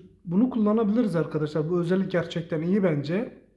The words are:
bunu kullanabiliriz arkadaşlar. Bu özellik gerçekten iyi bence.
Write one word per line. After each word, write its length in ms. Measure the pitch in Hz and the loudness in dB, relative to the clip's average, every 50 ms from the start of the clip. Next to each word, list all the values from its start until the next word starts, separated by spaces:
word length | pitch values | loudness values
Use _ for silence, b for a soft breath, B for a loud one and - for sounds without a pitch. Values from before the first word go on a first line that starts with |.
| - - - _ _ | -10 -16 -20 _ _
bunu 260 | 180 170 196 254 254 | -2 2 2 2 2
kullanabiliriz 640 | - 233 208 208 214 233 226 202 214 247 240 202 165 | 2 0 2 2 2 2 2 2 2 2 0 2 0
arkadaşlar. 540 | 170 156 - - 151 151 147 - 165 151 160 | 0 -2 0 -2 -4 -4 -2 -2 -2 -2 0
Bu 100 | 180 175 | 0 0
özellik 300 | 170 165 185 190 190 185 | 0 2 0 0 0 0
gerçekten 520 | - 170 - - - 170 165 - 170 156 | -2 -2 -2 -2 -6 -6 -6 -4 -4 -4
iyi 200 | 160 175 190 214 | 0 0 2 2
bence. 600 | 190 175 151 143 131 139 170 202 254 - - - - _ _ | 2 2 0 0 -2 -2 -2 -2 -4 -6 -10 -18 -20 _ _